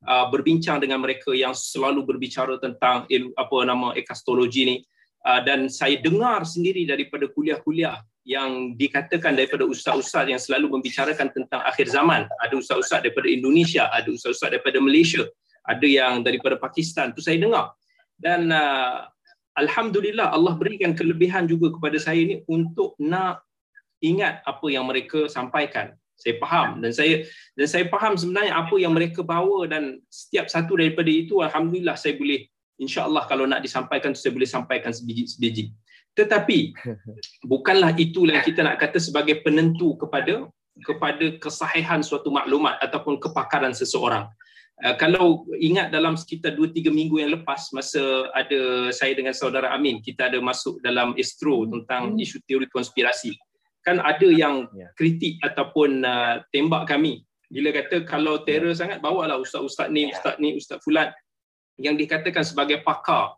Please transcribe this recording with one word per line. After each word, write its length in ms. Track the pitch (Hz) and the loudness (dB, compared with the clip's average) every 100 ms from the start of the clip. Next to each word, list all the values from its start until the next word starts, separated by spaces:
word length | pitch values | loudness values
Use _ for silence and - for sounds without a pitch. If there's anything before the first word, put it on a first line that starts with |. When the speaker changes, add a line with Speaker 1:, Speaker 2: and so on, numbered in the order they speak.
| - | 2
Speaker 1:
uh, 240 | 127 - | 2 2
berbincang 480 | 135 - 165 165 147 | 2 2 2 2 -2
dengan 220 | 139 135 | 0 0
mereka 320 | 131 131 - | -2 -4 -2
yang 220 | 131 127 123 | 0 0 -2
selalu 500 | - 135 135 143 131 | -8 -2 0 0 0
berbicara 540 | 127 123 131 131 127 | -4 -4 -4 -4 -2
tentang 460 | 131 117 127 123 123 | -6 0 2 2 0
ilmu, 240 | 127 127 127 | 0 0 -6
apa 180 | 131 131 127 | 0 2 2
nama, 220 | 127 123 123 | 0 -2 -4
ekastologi 640 | - 117 - 123 120 123 127 | -8 -8 0 2 2 2 0
ni, 80 | 127 _ _ _ _ 131 | 0 _ _ _ _ 0
uh, 160 | 127 | 2
dan 240 | 127 139 131 | 2 0 -2
saya 260 | - 139 143 | -2 0 0
dengar 460 | 160 196 247 220 165 | 2 2 2 0 -2
sendiri 400 | 170 175 185 165 | -2 -2 0 -2
daripada 400 | 139 139 143 139 | -2 -4 -4 -4
kuliah-kuliah 680 | - 151 151 - 160 160 113 - _ | -2 -2 -2 -2 -2 -2 -4 -16 _
yang 540 | - 135 135 127 127 117 | -6 -4 -4 -4 -6 -2
dikatakan 560 | 139 139 - 175 165 | -2 -2 -2 0 2
daripada 320 | 135 131 139 135 | 2 2 2 0
ustaz-ustaz 640 | - - 135 131 165 135 | 0 -2 -2 0 -2 0
yang 80 | 123 | -2
selalu 400 | 127 139 147 135 | -2 0 0 -2
membicarakan 560 | 131 - 139 156 139 | -4 -4 -2 -2 -4
tentang 320 | - 131 131 127 | -4 -6 -4 -2
akhir 240 | - 135 | 0 0
zaman. 400 | 135 160 139 107 - 117 | 4 4 2 0 -4 -2
Ada 80 | |
ustaz-ustaz 480 | 135 117 127 127 127 | -2 0 0 0 0
daripada 240 | 123 135 127 | 0 0 0
Indonesia, 640 | 131 131 156 165 160 - | 2 6 6 6 2 2
ada 160 | 117 113 | 0 -2
ustaz-ustaz 480 | 120 - - 139 | -4 -4 -2 -2
daripada 240 | 127 139 131 | 0 0 4
Malaysia, 480 | 135 147 165 165 - _ _ _ - | 6 8 6 4 -2 _ _ _ -6
ada 220 | 120 143 | 2 6
yang 340 | 139 127 123 | 6 4 2
daripada 320 | 120 127 135 | 0 0 0
Pakistan. 560 | 131 135 - 160 - 131 117 | -2 -4 -4 -4 -2 -4 -4
Tu 80 | - | 0
saya 160 | 170 | 2
dengar. 320 | 202 220 - - _ _ _ _ | 4 2 0 -8 _ _ _ _
Dan, 340 | 165 175 165 | 0 2 2
uh, 560 | 160 147 135 127 127 - _ _ _ _ - | 2 2 2 -2 -4 -10 _ _ _ _ -2
Alhamdulillah, 720 | 147 - 226 196 202 214 185 | 0 0 0 0 0 -2 0
Allah 240 | 156 180 165 | 4 2 2
berikan 400 | 196 208 180 160 | -2 0 -2 0
kelebihan 480 | 165 165 180 185 170 | 0 2 2 2 0
juga 180 | 165 165 | 2 2
kepada 240 | - 151 151 | 0 -4 -2
saya 220 | 160 165 | 0 0
ni 120 | 165 - - | 0 -2 -2
untuk 480 | 165 165 - 196 - | -2 -2 -2 -4 -2
nak 480 | 147 180 185 180 _ _ _ - _ _ | -2 0 -2 -4 _ _ _ -20 _ _
ingat 400 | 160 185 185 - - | 0 2 0 -4 -10
apa 200 | 135 156 | -6 -2
yang 160 | 135 127 | -2 -2
mereka 400 | 131 127 156 147 | -4 -2 -2 -2
sampaikan. 640 | 139 127 156 143 117 98 - _ _ | -4 -4 -4 -4 -4 -8 -12 _ _
Saya 160 | - - | -4 -4
faham 440 | - 170 131 - | 0 0 0 -2
dan 80 | 117 | -4
saya, 320 | 117 151 160 - - - - | 2 2 2 -2 -16 -20 -2
dan 120 | 147 | 0
saya 200 | 175 175 | 0 0
faham 280 | 202 214 196 | 0 0 0
sebenarnya 360 | 170 190 202 | 0 0 0
apa 240 | 165 165 196 | 0 2 2
yang 160 | 175 | 4
mereka 320 | 165 170 165 | 2 2 -2
bawa 440 | 170 170 185 196 170 | -2 0 2 2 0
dan 360 | 156 143 131 _ | -2 -4 -8 _
setiap 440 | - - 202 - | -20 -4 -2 0
satu 240 | 165 165 185 | -2 0 2
daripada 320 | 160 160 165 | 2 2 2
itu, 320 | 160 165 196 | 2 2 0
Alhamdulillah, 560 | 160 151 165 180 170 - | 2 0 0 0 -2 -4
saya 200 | 151 139 | -4 -2
boleh, 240 | 143 139 - _ _ _ | -2 -2 -6 _ _ _
insya-Allah, 480 | 135 - - 156 - | -8 -4 -2 -2 0
kalau 200 | 135 135 | -2 0
nak 160 | 131 | -2
disampaikan 480 | 131 131 131 139 147 | -4 -6 -4 -4 -2
tu 80 | 131 | -2
saya 160 | 135 123 | -4 0
boleh 120 | 127 | -2
sampaikan 440 | 131 123 123 120 | -2 -4 -4 -4
sebiji-sebiji. 800 | 117 120 113 120 - 117 110 110 - _ _ _ - | -8 -6 -6 -6 -2 -2 -2 -8 -10 _ _ _ 0
Tetapi 600 | 208 208 202 190 - - 123 107 - | 2 2 2 2 0 -6 -12 -12 -14
Speaker 2:
<laughs> 460 | 107 - _ 123 | -18 -20 _ -2
Speaker 1:
bukanlah 440 | 131 - 190 170 165 | 0 4 6 6 4
itulah 400 | 165 185 170 151 | 2 4 4 4
yang 80 | 147 | 2
kita 160 | 165 | 2
nak 160 | 180 - | 0 2
kata 200 | 151 180 | 0 0
sebagai 400 | 165 143 147 151 | 0 0 2 2
penentu 520 | 165 151 165 165 175 135 | 4 4 4 2 0 -2
kepada, 520 | 147 139 139 220 269 _ _ _ | -4 -2 -2 -2 -4 _ _ _
kepada 520 | - 143 151 147 160 160 | -8 -4 -2 -2 -2 -4
kesahihan 600 | 151 - 160 165 165 165 | -10 -6 -4 -2 0 -2
suatu 320 | 151 147 147 | 0 -2 0
maklumat 480 | 139 139 143 147 - | -2 2 2 2 0
ataupun 360 | 135 180 151 143 | -4 -4 -4 -4
kepakaran 520 | 160 - - - 131 | -4 -4 -2 0 -2
seseorang. 560 | 117 123 127 120 110 104 _ _ - _ _ | -2 -4 -2 0 -2 -4 _ _ -20 _ _
Uh, 160 | 120 120 | -4 0
kalau 480 | 160 185 180 156 - 160 | 2 4 4 4 -2 0
ingat 320 | 160 190 170 | 2 2 2
dalam 240 | 156 160 160 | 0 0 -2
sekitar 400 | - 165 160 143 | -8 -6 -4 0
dua 160 | 160 | -2
tiga 160 | 165 160 | 0 0
minggu 320 | 151 160 156 | 2 2 0
yang 160 | 147 165 | 0 -4
lepas, 320 | - 139 - 135 | -4 -8 -8 -8
masa 560 | 135 147 135 131 131 | -4 -2 0 0 -2
ada 600 | 131 135 143 127 127 123 120 | -4 0 0 0 0 -2 0
saya 160 | 135 | 0
dengan 240 | 135 131 131 | 0 -2 -2
saudara 400 | 135 135 127 135 | -2 0 -2 0
Amin, 240 | 143 113 | 0 -2
kita 320 | 110 123 127 | -8 -4 -2
ada 80 | 123 | 0
masuk 400 | 123 127 - - | -2 -4 -6 -6
dalam 320 | 123 123 123 120 | -2 0 0 -2
Astro 480 | - - 151 131 110 | -4 -2 0 0 0
tentang 480 | 117 - 127 120 107 | -6 -6 -4 -2 -4
Speaker 2:
Hmm. 80 | |
Speaker 1:
isu 160 | - - _ | -4 -10 _
teori 200 | 135 131 | -2 -2
konspirasi. 640 | 127 117 - 120 123 120 101 _ _ _ _ | -4 -4 0 0 0 -6 -10 _ _ _ _
Kan 160 | - 180 | 0 0
ada 280 | 156 151 190 | 2 4 6
yang 440 | 165 147 139 120 | 8 4 0 -6
Speaker 2:
Ya. 160 | 98 90 - | -12 -20 0
Speaker 1:
kritik 440 | 160 165 165 160 | 0 2 -2 -4
ataupun, 600 | 143 139 139 156 147 135 127 | -4 -2 -2 2 2 2 0
uh, 320 | 123 120 117 - 143 | 0 0 -2 -2 -2
tembak 320 | 156 160 - | 0 0 0
kami. 400 | 147 156 120 _ _ _ | 0 0 -2 _ _ _
Bila 240 | 131 147 147 | -4 -2 -2
kata 320 | 139 180 165 | -2 -2 -2
kalau 320 | 151 151 151 151 | -2 0 0 0
terror 240 | 151 170 | 0 0
Speaker 2:
Ya. 80 | 165 | -2
Speaker 1:
sangat, 180 | 170 196 | -4 -4
bawalah 320 | 147 180 160 131 | -2 -2 -2 -2
ustaz-ustaz 560 | 131 - 139 - 170 | -6 -8 -8 -6 -2
ni, 240 | 151 143 - | 0 -2 -2
ustaz 240 | - - | -6 -2
ni, 160 | 147 147 | -2 -2
ustaz 240 | - 135 | -10 -10
fulan 320 | - 156 156 - _ _ _ _ _ _ | 0 0 0 -4 _ _ _ _ _ _
yang 240 | 143 147 | -2 0
dikatakan 440 | 151 156 180 175 151 | 0 -2 -2 -2 -2
sebagai 320 | 180 143 - | -2 0 0
pakar 560 | - 151 - 143 101 | 0 -2 0 0 0